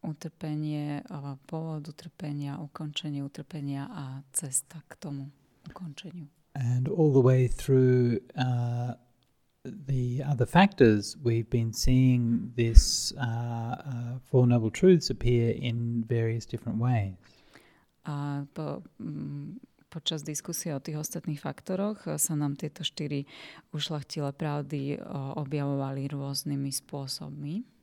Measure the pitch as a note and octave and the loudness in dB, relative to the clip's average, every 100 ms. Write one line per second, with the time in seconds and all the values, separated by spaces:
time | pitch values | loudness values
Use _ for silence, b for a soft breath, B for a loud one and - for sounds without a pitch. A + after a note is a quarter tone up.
0 | F3+ D3+ D#3+ _ D#3+ D3+ D3+ D3+ D3 C#3+ | -8 -8 -10 _ -6 -4 -2 -4 -4 -6
1 | - E3 C#3 C3+ - D#3+ D#3+ D#3 D3+ - | -8 -10 -10 -12 -10 -8 -6 -8 -10 -14
2 | E3+ _ D3+ D3 C#3+ C#3+ D3 - D3+ D3+ | -18 _ -8 -6 -6 -6 -10 -10 -8 -8
3 | D3+ C#3+ C#3 - D3 D#3 C#3+ C#3 C#3 G3+ | -6 -6 -6 -10 -12 -8 -6 -6 -6 -10
4 | C3+ C3 C#3+ - C#3+ C3+ - D#3+ - - | -10 -12 -8 -8 -4 -6 -6 -18 -20 -14
5 | E3+ C#3 C#3 _ _ _ - - F3 C#3 | -10 -10 -12 _ _ _ -20 -14 -14 -14
6 | E3+ F3 D3 _ _ - A#2+ B2 C3+ E3+ | -16 -16 -16 _ _ -4 0 0 0 4
7 | D#3 C3+ B2+ C3 B2+ - - C3 B2+ B2+ | 6 8 8 6 4 0 4 6 6 6
8 | A#2+ A#2 - - B2+ B2 A#2+ A#2+ B2 - | 4 2 -2 -4 0 0 -2 -2 -4 -8
9 | _ _ _ _ _ _ C3+ - C3+ C3 | _ _ _ _ _ _ -16 -14 -4 -2
10 | B2 B2+ C#3 C3+ A#2+ E3+ G3 - A#2+ G#2+ | 0 -2 -2 0 4 6 4 8 8 8
11 | G2+ - B2 A#2 A2 A#2+ A2+ A#2 - B2+ | 0 -4 0 0 0 -2 -2 0 4 6
12 | C3 B2 A#2 A#2 - - A#2 A2+ - - | 6 4 2 0 -2 -2 10 10 10 -2
13 | - - B2 A2+ A#2+ A#2 A2+ B2+ C#3 A#2+ | -4 -4 -4 -4 -4 -6 -6 -8 -8 -6
14 | A#2+ B2+ - C3 B2 A#2+ A2 - F#3 F3 | -6 -8 2 4 6 6 2 4 8 8
15 | - - A#2+ A#2+ A#2 A2+ B2+ A#2 A#2 A#2 | 4 -2 2 4 2 0 -2 -2 -2 -2
16 | A2+ A#2 A2+ A2+ - A#2 - A2 B2 A#2 | 0 0 0 -2 -6 -8 -6 -2 0 0
17 | G2 F#2 b b b b b b b _ | -2 -8 b b b b b b b _
18 | - C#3+ C#3+ C#3+ C#3+ - D3+ C#3+ - _ | -10 -6 -4 -6 -8 -8 -8 -8 -12 _
19 | - D3+ D3+ C#3+ C#3+ G3+ - _ _ D#3+ | -12 -10 -10 -10 -12 -16 -20 _ _ -10
20 | - D#3 D3+ D3+ - E3+ F3 C#3 - D3+ | -6 -6 -8 -8 -8 -8 -6 -6 -6 -8
21 | D3+ E3 D#3+ D3 C#3 C#3+ - F#3 G3+ G#3+ | -6 -8 -6 -6 -6 -10 -6 -4 -4 -6
22 | - D3+ - D3+ D3 C#3+ D3+ - D3+ - | -6 -4 -2 -2 -2 -4 -8 -8 -10 -6
23 | D3 C#3+ C#3 B B B _ D3+ - D#3 | -6 -4 -6 B B B _ -8 -6 -6
24 | C#3 - C#3+ C#3 D#3 D3 C#3 D3 C#3 - | -8 -6 -6 -4 -4 -4 -4 -6 -4 -6
25 | - C#3 C3+ C#3+ C#3 D3 C#3+ C#3 C3+ C3+ | -8 -8 -6 -6 -4 -2 -2 -2 -2 -4
26 | C#3 C#3+ C#3 C#3 - C#3+ C#3 B2+ - D3 | -6 -6 -6 -6 -4 -4 -4 -6 -8 -10
27 | C3+ - D3+ C#3+ C#3+ F#3 B3 _ | -8 -10 -10 -10 -8 -8 -8 _